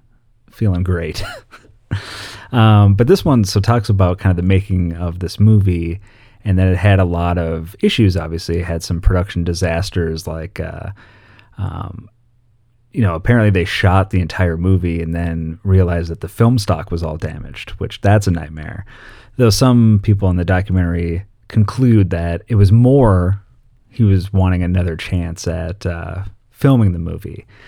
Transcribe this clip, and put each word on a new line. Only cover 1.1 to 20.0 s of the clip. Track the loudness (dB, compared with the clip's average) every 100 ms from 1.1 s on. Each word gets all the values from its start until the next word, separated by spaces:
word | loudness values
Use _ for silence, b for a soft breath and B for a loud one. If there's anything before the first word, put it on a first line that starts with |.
| -8 -10
<laughs> | -12 -20 -20 _ _ _ -10 B B B B B
Um, | 2 4 6 6
but | 4 4
this | 2 4
one, | 2 2
so, | 0
talks | 0 0 0
about | 0 0 0
kind | 0
of | 0
the | 2
making | 0 0 -2 -4
of | -6 -8 -6
this | -8 2
movie | 4 4 2 0 -4 -8 b b b b -2
and | 2
that | 2
it | 2
had | 4 4
a |
lot | 2 0 -2 -2
of | -4 -6 -8 -2
issues, | -2 2 2 2
obviously. | -4 -8 -4 -4
It | -4
had | -6
some | -6 -2
production | 0 0 -2 -4
disasters, | -4 -2 -2 -2 -4 -4 -4 -6 -10
like, | -10 -12 -10
uh, | -12 -10 -14 -16 b b b b b -10
um, | -8 -8 -12 -14 -20 _ _ _ _ _ _ _ _
you | -2
know, | 0 0
apparently | 0 2 4
they | 2 0
shot | 0 2 2 0
the | -2
entire | -4 -2 -2 0
movie | 0 0 0 -4
and | -4 -4
then | -4 -4 -6 -8
realized | 0 2 2 0 -4
that | -8
the | -12
film | 0 2 2
stock | 0 -4 -4
was | -6
all | -6 -6
damaged, | -8 -10 -14 -16 -16
which | -10 -10 -2
that's | 2 4 2
a |
nightmare. | -2 -6 -14 -14 -14 -16 B B B B 0
Though | 2
some | 4 4 4 4 4